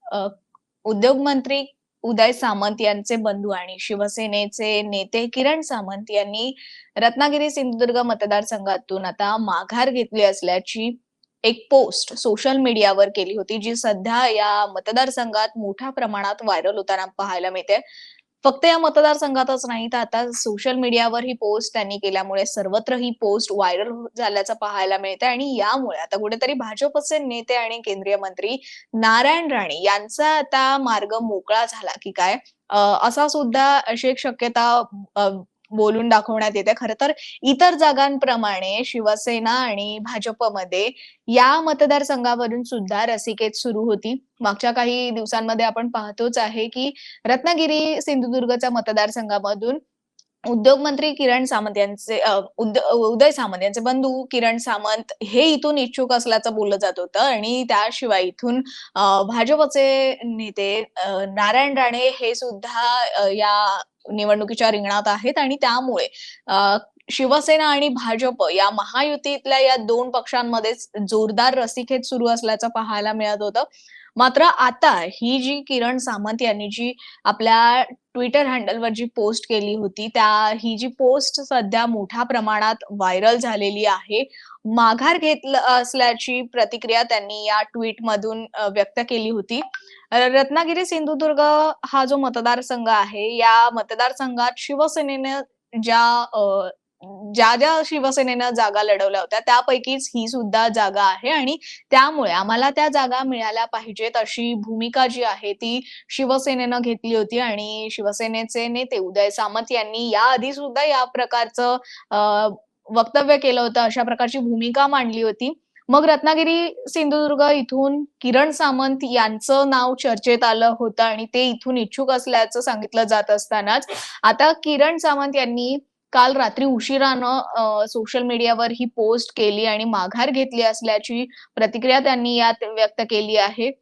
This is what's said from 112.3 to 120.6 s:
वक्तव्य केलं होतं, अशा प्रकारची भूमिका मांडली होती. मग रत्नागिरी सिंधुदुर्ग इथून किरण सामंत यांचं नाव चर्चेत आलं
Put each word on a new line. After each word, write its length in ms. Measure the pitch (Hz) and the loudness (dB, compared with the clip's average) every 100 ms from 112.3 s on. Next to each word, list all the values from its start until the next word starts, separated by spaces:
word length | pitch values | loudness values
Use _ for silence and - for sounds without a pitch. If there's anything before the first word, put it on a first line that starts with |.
| 208 214 202 _ _ - 226 | 2 0 -4 _ _ -4 0
वक्तव्य 420 | 226 285 285 285 | 2 2 4 4
केलं 240 | 277 247 | 4 2
होतं, 200 | 240 240 | 0 2
अशा 220 | 233 247 | 0 0
प्रकारची 340 | 233 240 240 269 | -2 0 -2 -2
भूमिका 500 | 240 226 233 247 277 | -2 -2 -2 2 2
मांडली 340 | 277 240 220 | 2 0 -2
होती. 320 | 226 208 254 320 _ _ - | -2 -2 -6 -6 _ _ 2
मग 160 | 269 311 | 4 6
रत्नागिरी 680 | 302 302 320 320 330 339 - - | 4 4 2 2 0 -2 -6 -8
सिंधुदुर्ग 540 | 339 302 302 302 285 | -2 0 0 0 2
इथून 640 | 285 294 254 262 269 285 294 _ | 4 4 0 0 0 0 -6 _
किरण 300 | 247 247 302 | 2 4 4
सामंत 460 | 302 302 262 269 269 | 2 0 0 0 -2
यांचं 640 | 269 240 220 214 - 269 277 | -2 2 2 0 0 2 4
नाव 260 | 262 247 254 | 2 0 0
चर्चेत 480 | 269 226 247 240 | -2 -2 2 4
आलं 300 | 240 226 | 4 4